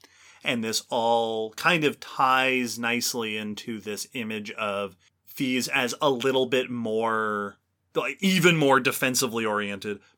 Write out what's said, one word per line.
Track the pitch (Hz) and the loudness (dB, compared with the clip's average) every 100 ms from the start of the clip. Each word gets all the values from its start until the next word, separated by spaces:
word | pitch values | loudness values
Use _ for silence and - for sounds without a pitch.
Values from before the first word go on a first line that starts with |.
| - _ - - | -20 _ -20 -8
And | 147 123 | -4 -2
this | 113 107 - | -2 -4 -2
all | 127 117 117 113 110 110 | 0 2 2 2 -2 -6
kind | - 160 175 | -2 2 2
of | 143 117 | 2 -2
ties | - - 131 131 131 127 120 113 | -6 0 4 4 4 2 -2 -4
nicely | 117 120 - 123 110 107 | -2 -2 -2 -4 -4 -4
into | 107 104 - 110 | -6 -8 -10 -10
this | 101 104 - | -8 -8 -8
image | 127 110 110 104 | -8 -8 -8 -8
of | 107 107 101 98 - _ _ - | -6 -2 -2 -4 -8 _ _ -14
Fees | - 131 127 120 | -4 -2 -2 0
as | 135 123 - | -2 -2 0
a | 151 | 0
little | 127 135 131 123 | 2 2 2 2
bit | 127 123 | 0 0
more | 120 110 110 113 110 107 104 101 - _ _ _ 160 | -4 -2 0 2 0 0 -2 -4 -10 _ _ _ -4
like, | 131 139 | -4 0
even | 196 185 175 160 | 2 4 6 6
more | 139 131 | 6 6
defensively | 127 - 131 127 127 113 | 4 0 0 0 0 0
oriented, | 110 104 101 101 107 101 _ | 0 -2 -2 -6 -8 -10 _